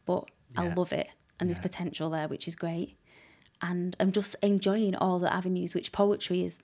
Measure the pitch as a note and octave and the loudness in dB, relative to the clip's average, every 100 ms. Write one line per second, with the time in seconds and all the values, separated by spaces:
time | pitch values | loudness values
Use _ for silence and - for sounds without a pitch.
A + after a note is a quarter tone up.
0 | - F3+ - _ _ - F3 F3 F3 - | -4 -4 -4 _ _ -2 0 0 0 -2
1 | - - _ - F3+ F3 F#3 - E3+ - | -4 -10 _ -4 -2 -2 -4 -4 -6 -4
2 | D#3+ D#3+ D3+ - - E3 E3+ E3+ - - | -4 -2 -4 -6 -8 -6 -6 -4 -6 -10
3 | _ - - _ _ _ F3 F3+ F3+ - | _ -20 -20 _ _ _ -4 -2 -4 2
4 | F#3+ G3+ G3 - G3+ G3 G3 G#3+ G#3 F3+ | 2 2 -2 0 4 4 4 2 2 2
5 | F#3 F3+ F3 F#3 F#3 F3+ F3 F3 - - | 2 2 2 0 0 0 0 -4 -4 2
6 | G3+ G#3 - F#3 F3+ - | 4 4 0 0 0 -4